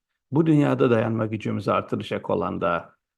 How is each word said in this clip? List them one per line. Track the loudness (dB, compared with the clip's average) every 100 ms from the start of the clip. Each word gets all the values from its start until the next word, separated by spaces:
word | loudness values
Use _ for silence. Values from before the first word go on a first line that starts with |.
| _ _ _
bu | 0 4
dünyada | 4 4 2 4
dayanma | 2 2 -2 -4
gücümüzü | -4 -4 -4 0
artıracak | -2 0 -6 -4 -8 -2
olan | -2 -2 -2
da, | -2 -2 -6 _ _